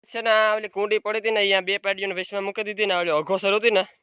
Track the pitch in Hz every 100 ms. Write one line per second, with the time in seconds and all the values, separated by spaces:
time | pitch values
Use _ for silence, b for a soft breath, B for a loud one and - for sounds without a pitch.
0 | _ 233 226 220 214 214 214 190 208 214
1 | 208 214 214 220 196 190 185 196 196 190
2 | 196 180 180 202 196 202 208 202 208 180
3 | 175 151 156 185 196 208 226 202 - _